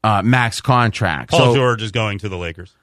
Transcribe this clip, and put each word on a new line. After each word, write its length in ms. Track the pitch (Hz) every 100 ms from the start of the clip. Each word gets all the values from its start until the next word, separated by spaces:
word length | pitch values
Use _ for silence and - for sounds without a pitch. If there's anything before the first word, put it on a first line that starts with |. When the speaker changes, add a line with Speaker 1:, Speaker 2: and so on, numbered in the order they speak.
Speaker 1:
uh, 200 | 110 104
max 400 | 104 123 120 -
contract. 680 | - 123 117 - 95 73 -
Speaker 2:
Paul 220 | 170 123
Speaker 1:
So 20 |
Speaker 2:
George 280 | 120 123 113
is 100 | 113
going 260 | 113 110 101
to 100 | 101
the 80 | 92
Lakers. 360 | 85 80 90 _